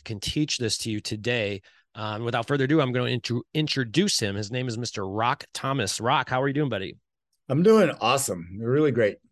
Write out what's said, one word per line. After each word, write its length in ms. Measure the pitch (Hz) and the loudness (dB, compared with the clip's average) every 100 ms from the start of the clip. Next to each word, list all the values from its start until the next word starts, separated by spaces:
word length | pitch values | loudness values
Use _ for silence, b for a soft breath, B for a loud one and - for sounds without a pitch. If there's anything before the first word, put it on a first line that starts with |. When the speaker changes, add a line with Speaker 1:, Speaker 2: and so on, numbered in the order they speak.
Speaker 1:
can 160 | - 104 | -10 -8
teach 380 | - 151 151 - | -4 -2 -2 -2
this 180 | 113 - | -2 -2
to 120 | 113 | -4
you 100 | 104 | -4
today. 640 | - 107 110 120 101 98 b b b | -6 -4 -2 0 -2 -4 b b b
Um, 300 | 120 107 107 | -10 -8 -4
without 220 | 117 117 113 | -2 -2 0
further 180 | 143 | 0
ado, 180 | 131 160 | 4 4
I'm 100 | 131 | 2
gonna 160 | 123 123 | 0 0
intro-, 340 | 120 - 120 - | -2 -2 -4 -2
introduce 680 | 156 151 135 117 131 202 - | -2 -2 -2 0 2 2 2
him. 160 | 101 101 | 0 -2
His 160 | 104 | -4
name 160 | 123 127 | -4 -4
is 80 | 113 | -6
Mister 320 | 117 - 95 | -6 -6 -6
Rock 360 | 101 120 135 - | 0 0 -2 -6
Thomas. 440 | - 135 139 98 - | -8 -4 -2 -2 -2
Rock, 300 | 113 143 127 | 0 0 0
how 140 | 127 | 0
are 40 | 139 | 0
you 80 | |
doing, 140 | 139 143 | 0 -2
buddy? 300 | 101 95 - _ _ _ _ - | -2 -6 -12 _ _ _ _ -2
Speaker 2:
I'm 140 | 139 | 4
doing 280 | 190 220 165 - | 6 8 6 2
awesome. 580 | 110 135 - 87 85 98 | 2 2 0 -4 -8 -6
Really 320 | 113 139 151 | 0 2 4
great. 240 | 117 104 - _ | 4 2 0 _